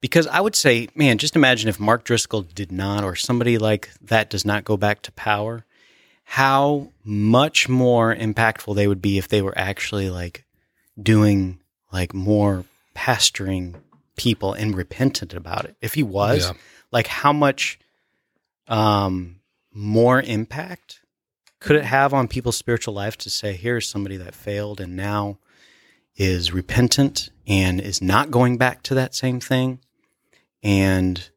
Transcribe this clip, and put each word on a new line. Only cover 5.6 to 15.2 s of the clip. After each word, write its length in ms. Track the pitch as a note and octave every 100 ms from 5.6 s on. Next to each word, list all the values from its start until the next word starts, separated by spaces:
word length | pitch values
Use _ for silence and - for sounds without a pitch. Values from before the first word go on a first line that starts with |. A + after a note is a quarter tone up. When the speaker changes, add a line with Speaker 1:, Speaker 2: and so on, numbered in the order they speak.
| - _ _ _ _ _
Speaker 1:
how 680 | _ - C3+ C3+ C#3+ D3 C#3 _
much 640 | G#2 G#2 G#2 A#2+ D3+ - -
more 460 | B2+ B2 A#2+ A2+
impactful 600 | A2+ A2 G#2+ A2+ A2 - G#2
they 100 | G2+
would 120 | G2
be 160 | G2 G2
if 100 | F#2
they 140 | G#2+
were 140 | G2 -
actually, 520 | F#2+ G2 - G#2 F#2+
like, 340 | F2+ F2 - _ _ _ _ _ -
doing, 580 | G#2 A2 G#2+ G2+ F#2+ F2+ _ _ _
like, 200 | F2+ F2+
more 500 | G2 F#2+ G#2 G2+ F#2+ F#2 _ _
pastoring 800 | - - A#2+ - - F#2+ F#2 F2+ E2+ _ _ _ -
people 360 | B2 A2 G2
and 240 | G2+ G#2+ F#2+
repentant 560 | F2 - C3+ C3+